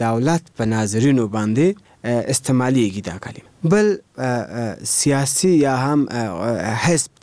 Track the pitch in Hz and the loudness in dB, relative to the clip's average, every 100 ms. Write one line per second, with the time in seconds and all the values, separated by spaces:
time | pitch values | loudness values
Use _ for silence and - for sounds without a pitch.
0 | 117 113 135 170 - - 110 110 107 110 | -2 0 0 -2 -4 -4 -2 0 0 2
1 | 139 135 107 107 107 117 180 202 _ _ | 2 2 0 -2 0 2 2 0 _ _
2 | 117 120 - 131 - 127 127 131 104 98 | -4 -2 -2 -4 0 0 2 2 0 -2
3 | 90 85 - - - _ 165 202 208 196 | -8 -10 -12 -16 -20 _ 2 2 2 0
4 | - - 127 123 - 113 113 - - - | -8 -6 -2 -2 -4 -6 -6 -6 -4 0
5 | 147 139 139 - 185 165 139 127 135 147 | 2 2 0 0 4 4 4 2 2 0
6 | 139 120 110 87 117 107 98 113 170 160 | 0 -2 -4 -2 -2 -2 -2 -2 0 0
7 | - _ | -2 _